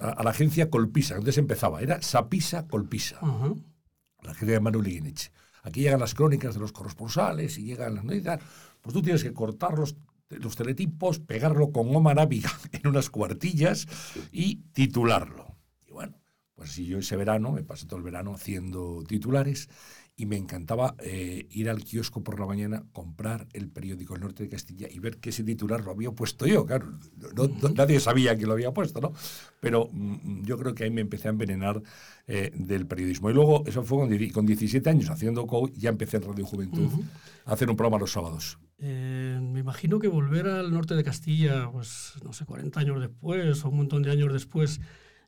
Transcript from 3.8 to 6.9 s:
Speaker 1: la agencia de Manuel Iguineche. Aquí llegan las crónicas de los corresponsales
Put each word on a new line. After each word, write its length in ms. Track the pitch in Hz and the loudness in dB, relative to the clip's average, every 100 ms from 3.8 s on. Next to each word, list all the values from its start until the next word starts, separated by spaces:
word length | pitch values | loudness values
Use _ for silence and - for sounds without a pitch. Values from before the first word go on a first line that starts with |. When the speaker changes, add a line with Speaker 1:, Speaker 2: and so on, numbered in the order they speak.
| _ _ _ _ | _ _ _ _
Speaker 1:
la 80 | - | -14
agencia 240 | 80 110 | -4 2
de 60 | 110 | 4
Manuel 280 | 110 110 98 | 4 2 0
Iguineche. 440 | 85 76 - - _ _ _ | -4 -8 -8 -12 _ _ _
Aquí 160 | - 131 | -10 0
llegan 180 | 139 135 | 4 4
las 140 | 120 | 2
crónicas 400 | - 151 139 120 | 4 4 4 0
de 60 | 101 | -4
los 120 | 107 | -6
corresponsales 840 | - 101 | -8 -12